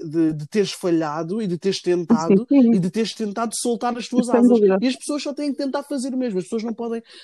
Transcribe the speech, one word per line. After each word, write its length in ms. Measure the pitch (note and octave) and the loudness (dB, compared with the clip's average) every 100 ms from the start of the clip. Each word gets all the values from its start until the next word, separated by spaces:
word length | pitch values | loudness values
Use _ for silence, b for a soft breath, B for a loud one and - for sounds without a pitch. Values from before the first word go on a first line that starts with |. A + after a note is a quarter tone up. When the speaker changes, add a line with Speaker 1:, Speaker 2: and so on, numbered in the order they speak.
| E3 | -2
Speaker 1:
de, 220 | E3 D#3+ | 0 0
de 160 | D#3 D3+ | -2 -4
teres 240 | G#3+ G3 | -2 -2
falhado 680 | - F#3 E3 D#3 D3+ E3 G#3+ | -2 -2 0 -2 -4 -6 -4
e 60 | G#3 | -4
de 100 | E3+ | -4
teres 240 | F#3+ F#3+ | -4 -4
tentado 640 | F3+ F3 E3+ A#3 E3 G3 A#3+ | -2 -2 2 0 4 2 4
Speaker 2:
Sim, 120 | C#4+ | 6
sim. 120 | A#3 | 6
Speaker 1:
e 40 | A3 | 4
de 100 | F3 | 2
teres 240 | G#3+ G#3+ | -2 -4
tentado 380 | - G#3+ G3+ A#3 | -4 -6 -4 -6
soltar 420 | - A#3+ A#3 A#3+ A#3+ | -4 -2 -2 -2 -4
as 120 | - | -4
tuas 180 | B3 B3 | -2 2
Speaker 2:
Sem 80 | |
Speaker 1:
asas. 140 | A#3+ A#3+ | 4 6
Speaker 2:
dúvida. 300 | A#3 G3+ F#3+ | 6 4 4
Speaker 1:
E 60 | B3+ | 0
as 80 | B3+ | -2
pessoas 260 | - D4 | -6 -6
só 100 | D4+ | -6
têm 200 | C#4 D4 | -6 -6
que 60 | B3+ | -4
tentar 260 | C#4+ C#4+ | -4 -4
fazer 280 | C#4+ C#4+ C4 | -6 -6 -4
o 40 | B3+ | -4
mesmo. 240 | B3+ F#3 | -2 -4
As 40 | F3+ | -4
pessoas 180 | A3+ | -6
não 100 | A#3 | -6
podem 260 | A3+ A#3 A3+ - b | -8 -6 -8 -10 b